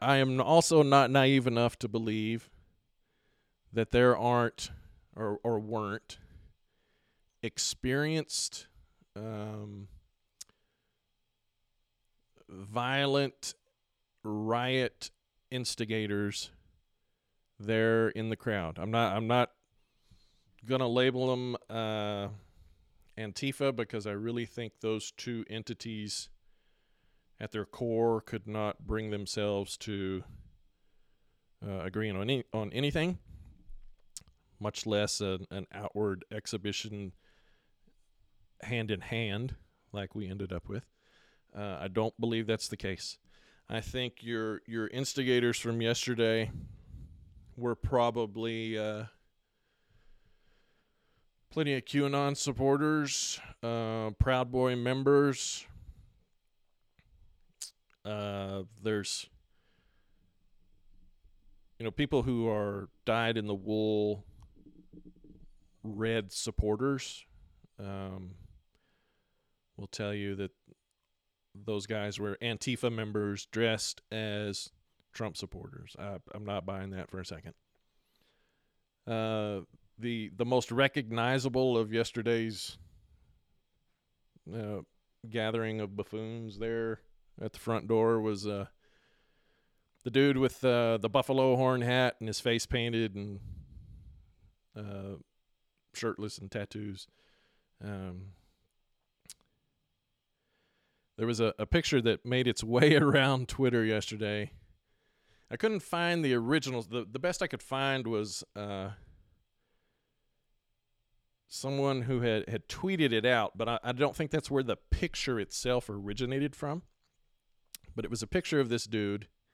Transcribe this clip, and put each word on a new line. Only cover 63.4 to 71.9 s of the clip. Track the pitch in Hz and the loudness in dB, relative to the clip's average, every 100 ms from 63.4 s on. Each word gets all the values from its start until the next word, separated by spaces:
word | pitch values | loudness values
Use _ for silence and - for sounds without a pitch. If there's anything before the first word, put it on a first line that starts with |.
| 104 101 98 107 107 104 104 104 - - - - - - - - - - - - - - _ _ | 0 -2 0 2 4 4 2 0 -8 -20 -20 -20 -20 -20 -20 -20 -20 -20 -20 -20 -20 -20 _ _
red | 107 104 110 113 98 | -10 -4 0 -2 -2
supporters, | - 117 - 107 107 135 135 - - - - - _ - - | -8 -6 -2 0 2 0 -2 -6 -14 -20 -20 -20 _ -20 -14
um, | 98 98 95 95 92 95 - - _ _ _ _ _ _ _ _ _ _ _ - | -10 -8 -8 -10 -12 -16 -20 -20 _ _ _ _ _ _ _ _ _ _ _ -16
will | 98 | -14
tell | - 104 | -8 -6
you | 104 101 | -4 -4
that | 98 95 _ _ - _ _ _ _ _ _ _ | -4 -6 _ _ -20 _ _ _ _ _ _ _
those | 101 107 104 | -16 -6 -6
guys | 104 | -4